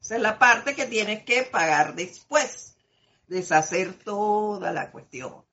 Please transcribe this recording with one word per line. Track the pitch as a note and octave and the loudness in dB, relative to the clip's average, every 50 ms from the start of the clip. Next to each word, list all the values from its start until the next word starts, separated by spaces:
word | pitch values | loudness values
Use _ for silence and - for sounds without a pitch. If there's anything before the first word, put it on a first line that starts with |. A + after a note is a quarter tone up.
esa | - - A3 | -10 -6 -4
es | A#3+ | 0
la | A3 G#3+ G#3+ - | 0 0 2 4
parte | B3+ A#3+ A#3 A#3 - C#4 C4+ | 6 6 6 4 2 -6 -4
que | - - | -4 -4
tienes | A3+ A#3 A3 G#3+ G3+ G#3+ G#3+ - | -2 0 -2 -2 -2 -4 -6 -2
que | - B3+ B3+ B3+ | 0 0 0 0
pagar | B3+ - F#3+ E3 D#3+ D3+ D3 D3+ - - | 0 0 0 2 4 4 4 2 2 0
después, | E3+ F3 F3 - - _ _ C#4+ D4+ C#4 - - - - - _ _ _ _ _ _ _ _ _ _ _ _ | -8 -8 -8 -10 -20 _ _ 0 2 2 0 -6 -14 -20 -20 _ _ _ _ _ _ _ _ _ _ _ _
deshacer | F3+ F#3 F3 - E3 D#3 D#3 - D#3+ F3+ F#3+ F#3 F#3 | -6 -6 -2 2 2 2 2 2 -2 -2 -2 -2 -6
toda | _ _ G#3+ G#3 G3+ G#3 G#3 G#3 G#3+ G#3+ G#3+ G#3 G3 F#3 E3+ | _ _ -8 -4 -2 0 0 0 0 0 -2 -4 -4 -4 -4
la | - D#3 C#3+ - | -4 -4 -6 -8
cuestión. | - - - _ - B2+ C3 - - - _ _ | -12 -20 -20 _ -14 -12 -12 -12 -14 -16 _ _